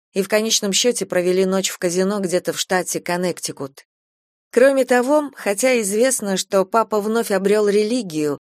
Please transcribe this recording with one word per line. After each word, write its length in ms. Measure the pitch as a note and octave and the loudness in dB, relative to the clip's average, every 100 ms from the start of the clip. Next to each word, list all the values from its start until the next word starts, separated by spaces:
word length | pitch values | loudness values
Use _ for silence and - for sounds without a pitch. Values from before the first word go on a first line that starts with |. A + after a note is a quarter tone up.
| _ | _
и 80 | G3 | -4
в 80 | G3 | 0
конечном 420 | G#3+ A3 - G3+ | 0 0 -2 0
счёте 340 | F#3 B3 A#3+ F#3+ | 0 0 0 -2
провели 400 | F3+ F3+ F#3 F#3+ | 0 2 2 2
ночь 240 | F#3+ F#3 | 0 -2
в 80 | - | -4
казино 440 | F3+ F3+ F#3+ G#3 | -2 0 0 -2
где-то 320 | F#3 F3+ F3+ | -2 -2 -2
в 60 | - | -4
штате 420 | - F#3+ F3 D#3+ | -2 -2 -2 -6
Коннектикут. 840 | - F3 F3+ D#3+ - - C#3 - - _ _ _ _ _ _ | -4 -4 -4 -4 -8 -10 -12 -14 -20 _ _ _ _ _ _
Кроме 360 | A#3 C4+ C4+ C4 | 4 4 4 2
того, 440 | B3 B3 D4+ C#4+ - | 2 2 2 0 -6
хотя 460 | G3+ G3+ C4 B3 | -4 0 2 2
известно, 560 | G3 G#3+ C4 A#3+ G3+ F#3+ | 0 2 2 0 -2 -4
что 260 | - G3 | 0 0
папа 380 | F#3+ A3+ A3 G#3+ | 2 0 0 -2
вновь 300 | G3+ A3+ A3+ | -2 -2 0
обрёл 360 | G3 G3 G#3+ G#3 | 0 2 2 2
религию, 680 | G3+ G#3+ B3 F#3+ D#3 D3 C#3+ | 2 0 -2 -4 -4 -4 -4